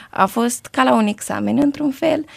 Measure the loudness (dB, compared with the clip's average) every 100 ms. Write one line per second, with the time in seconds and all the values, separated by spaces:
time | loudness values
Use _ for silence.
0 | -10 0 0 0 -2 -4 -6 0 2 4
1 | 2 -2 -6 -4 0 2 0 0 -4 0
2 | 0 0 -4